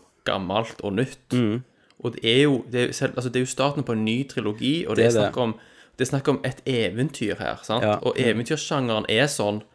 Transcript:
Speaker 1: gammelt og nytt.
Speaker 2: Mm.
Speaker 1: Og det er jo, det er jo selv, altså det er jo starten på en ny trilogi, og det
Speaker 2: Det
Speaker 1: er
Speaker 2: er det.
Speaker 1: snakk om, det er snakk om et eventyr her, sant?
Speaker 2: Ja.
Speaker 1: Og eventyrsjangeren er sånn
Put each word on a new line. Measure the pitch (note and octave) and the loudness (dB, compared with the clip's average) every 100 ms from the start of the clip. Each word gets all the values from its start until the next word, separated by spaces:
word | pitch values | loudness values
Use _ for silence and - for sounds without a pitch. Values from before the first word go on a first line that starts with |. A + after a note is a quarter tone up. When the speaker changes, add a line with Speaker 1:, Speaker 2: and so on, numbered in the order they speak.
| - _ - | -12 _ -2
Speaker 1:
gammelt | G2 F#2 G2+ - - | -2 0 -2 -2 -6
og | G2+ | -4
nytt. | G2 C3 - _ | -2 -2 -6 _
Speaker 2:
Mm. | B2 A2+ A#2 - _ _ _ | 2 2 0 -6 _ _ _
Speaker 1:
Og | B2 | -8
det | A2+ A2+ | -2 2
er | A#2+ | 6
jo, | D3 C3 A#2 | 6 2 0
det | B2 | 0
er | B2 | 0
jo | |
selv, | - C3 - | 0 -2 -2
altså | B2 | -2
det | B2 | -2
er | B2+ | -2
jo | - | 0
starten | C#3 D3 | 0 0
på | B2+ | -2
en | A2+ A2 | -2 0
ny | A#2 C3+ | 0 -2
trilogi, | - G#2+ A2 B2 D#3+ - | -4 -4 -2 -2 0 0
og | A2+ | 4
det | A#2 | 4
Speaker 2:
Det | A2+ | 4
Speaker 1:
er | |
Speaker 2:
er | |
det. | G2+ | 2
Speaker 1:
snakk | B2 | 0
om, | A#2+ A2 - - - - | -2 -2 -14 -20 -20 -4
det | B2+ | -2
er | C#3 | 0
snakk | C#3+ | 2
om | C3 | 0
et | B2+ - - | -2 -6 -2
eventyr | B2 G2+ G#2+ D3 - G#2 F2+ | 0 0 0 -2 -2 -4 -2
her, | B1 A#1 | -4 -6
sant? | - A2 | -2 0
Speaker 2:
Ja. | G#2+ G#2 | 2 2
Speaker 1:
Og | B2+ - | 0 2
eventyrsjangeren | B2+ G#2+ A#2+ D3+ - D3+ B2 A2 - | 2 2 -2 -4 -2 -2 0 -2 0
er | A2 D3 | 2 2
sånn | D3 G#2 G#2+ - | 0 0 -2 -8